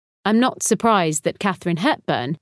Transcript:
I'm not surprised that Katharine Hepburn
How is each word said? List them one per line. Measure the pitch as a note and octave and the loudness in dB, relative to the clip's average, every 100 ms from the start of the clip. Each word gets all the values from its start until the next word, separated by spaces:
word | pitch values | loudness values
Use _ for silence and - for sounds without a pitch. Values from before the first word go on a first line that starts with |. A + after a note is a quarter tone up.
| _ _ G#3 | _ _ 0
I'm | A3 | 2
not | B3+ - | 2 0
surprised | - G#3 A#3 G#3+ E3 D3+ | -2 0 2 2 2 -2
that | - - | -4 -4
Katharine | G3+ E3+ F3+ E3 | -4 -4 -2 0
Hepburn | B3+ - - B2+ B2+ D#3+ | 0 -2 -2 -2 -2 -8